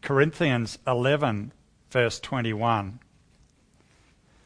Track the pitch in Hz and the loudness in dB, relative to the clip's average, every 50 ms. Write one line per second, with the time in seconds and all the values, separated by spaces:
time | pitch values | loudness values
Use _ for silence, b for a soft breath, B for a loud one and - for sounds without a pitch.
0 | - - 143 135 147 160 - - 170 147 127 117 113 104 - - - 135 127 120 | -6 0 2 4 4 4 2 0 0 2 2 0 0 -4 -6 -6 -4 -2 0 2
1 | 123 135 147 147 143 123 107 101 104 135 - _ _ _ _ _ _ _ - 131 | 2 2 2 2 0 -2 -2 -4 -6 -10 -14 _ _ _ _ _ _ _ 0 0
2 | 120 117 - - - - 139 127 117 113 110 104 113 117 113 107 101 98 107 123 | 2 2 0 -4 -8 -8 -6 -4 -2 -2 -2 -2 0 0 0 0 -2 -6 -10 -16
3 | - _ _ _ _ _ _ _ _ _ _ _ _ _ _ _ b b b b | -20 _ _ _ _ _ _ _ _ _ _ _ _ _ _ _ b b b b
4 | b b b b b b b b b | b b b b b b b b b